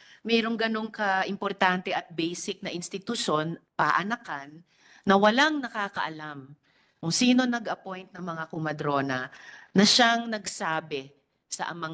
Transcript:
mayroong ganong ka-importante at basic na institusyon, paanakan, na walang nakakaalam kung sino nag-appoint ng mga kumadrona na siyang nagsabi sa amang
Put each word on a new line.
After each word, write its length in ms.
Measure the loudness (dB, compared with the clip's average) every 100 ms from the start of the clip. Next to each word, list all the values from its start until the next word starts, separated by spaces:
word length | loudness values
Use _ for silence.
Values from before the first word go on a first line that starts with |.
| -20 -12 0
mayroong 320 | 0 2 0
ganong 320 | -2 -2 -4
ka-importante 1040 | -4 0 0 0 -4 -4 2 2 2 -2
at 160 | -4 -4
basic 560 | -4 -4 -4 -6 -6 -8
na 80 |
institusyon, 880 | -6 -6 -6 -6 -2 0 0 0 -6 _ -2
paanakan, 880 | 2 2 0 -6 -8 -12 -12 -20 -20 _ _ -4 4
na 160 | 6
walang 400 | 6 6 2 0
nakakaalam 960 | -6 -6 -6 -4 -6 -8 -12 -14 -16 -20 _ _ _ _
kung 160 | 0
sino 320 | 4 6 4 2
nag-appoint 640 | -2 -4 -8 -8 -12 -12
ng 160 | -12 -8
mga 240 | -8 -8
kumadrona 800 | -6 -4 -2 0 0 0 -2 -6 -14 -20 -20 0
na 160 | 4 6
siyang 400 | 6 6 4 -2
nagsabi 880 | -6 -6 -4 -2 -4 -4 -8 -10 _ _ _ _
sa 240 | -8 -8
amang 240 | -6 -8